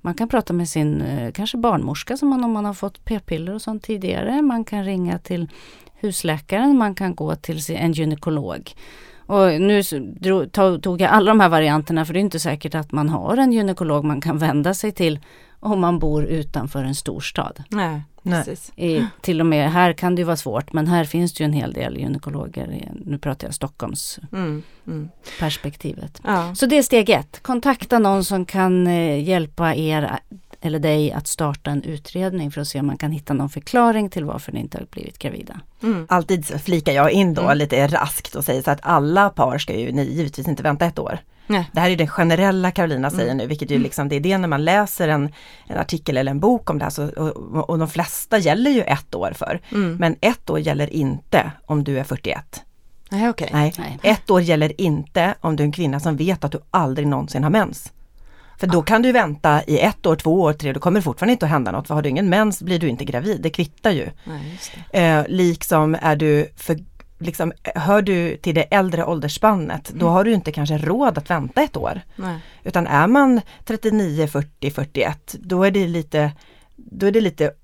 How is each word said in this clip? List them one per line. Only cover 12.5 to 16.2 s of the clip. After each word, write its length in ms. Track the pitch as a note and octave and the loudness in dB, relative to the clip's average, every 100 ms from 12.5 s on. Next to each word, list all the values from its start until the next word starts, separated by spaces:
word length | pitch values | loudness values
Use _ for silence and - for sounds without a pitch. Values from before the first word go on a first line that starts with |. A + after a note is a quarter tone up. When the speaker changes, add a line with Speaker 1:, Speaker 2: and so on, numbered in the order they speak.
| D#3 D3+ D#3+ | -4 -4 -6
Speaker 1:
att 160 | D3+ | -4
man 180 | E3 D3+ | -2 0
har 280 | E3+ - A#3+ | 0 0 4
en 160 | C4 | 4
gynekolog 500 | A#3 G3 F#3 E3 D3 D3+ | 4 0 -2 0 0 0
man 160 | C#3+ | -2
kan 160 | D3+ D#3 | -2 0
vända 360 | D#3+ C#3+ D#3 | 2 2 0
sig 180 | F#3+ G#3+ | 0 -4
till 280 | G3 E3+ D3 - - - - | 0 -2 -2 -10 -20 -20 -8
om 200 | G#3+ G3 | -2 0
man 180 | F3 E3+ | 2 2
bor 240 | D#3 D3+ | 0 0